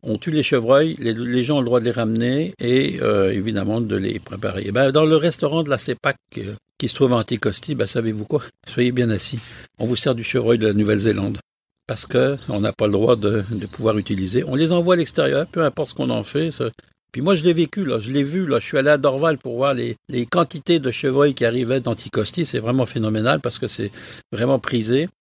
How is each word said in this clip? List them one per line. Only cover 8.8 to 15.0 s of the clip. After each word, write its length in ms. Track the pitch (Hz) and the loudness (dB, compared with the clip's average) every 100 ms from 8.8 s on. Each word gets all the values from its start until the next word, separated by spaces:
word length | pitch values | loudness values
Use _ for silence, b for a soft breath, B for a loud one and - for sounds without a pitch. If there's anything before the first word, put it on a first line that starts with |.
| 123 | 0
bien 180 | 123 120 | 2 0
assis. 300 | 104 - 123 - B B _ | 2 0 -2 -10 B B _
On 60 | 117 | -2
vous 100 | 123 | 0
sert 180 | - | 0
du 80 | 117 | 0
chevreuil 360 | 113 139 113 120 | 0 0 2 4
de 100 | 110 | 4
la 40 | |
Nouvelle-Zélande. 640 | 101 104 107 107 101 101 107 - _ _ _ - | 2 2 2 2 0 -2 -6 -12 _ _ _ -8
Parce 180 | 110 - | -6 0
que 300 | 123 131 139 - | 2 2 0 -4
on 120 | 104 | -2
n'a 120 | 104 | -2
pas 140 | - 107 | 0 0
le 60 | |
droit 240 | 101 110 120 | 2 4 4
de, 260 | 104 110 98 | 2 0 -2
de 160 | 110 101 | -6 -8
pouvoir 320 | - 110 107 | -2 0 0
utiliser. 460 | 95 104 92 120 | -2 -4 -2 -2
On 100 | 147 | -2
les 160 | 135 160 | 0 2
envoie 240 | 175 170 | 2 2
à 40 | |
l'extérieur, 500 | 180 | 2